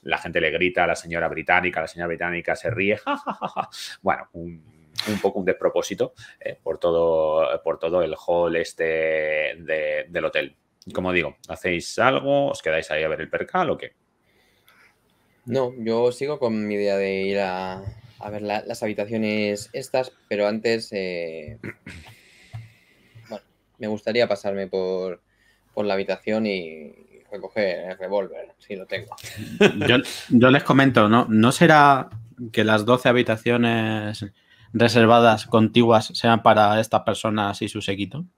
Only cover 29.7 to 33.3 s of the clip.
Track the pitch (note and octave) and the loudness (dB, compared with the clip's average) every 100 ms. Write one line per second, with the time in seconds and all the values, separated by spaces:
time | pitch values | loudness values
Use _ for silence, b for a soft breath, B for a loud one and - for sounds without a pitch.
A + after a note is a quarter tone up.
29.7 | - D3 B2 - B B A#2+ B2+ C#3+ - | 2 2 2 0 B B 6 6 6 4
30.7 | C3+ C3+ A#2 G#2 A#2 B2+ A2 A#2+ - E3+ | 4 6 6 6 6 4 4 4 6 6
31.7 | D#3 C#3+ C3+ - - - - A#2+ A2+ G#2+ | 8 8 4 0 -14 -18 -14 -6 0 2
32.7 | G#2+ G#2 B2 C3 B2 A#2+ | 2 4 2 4 2 2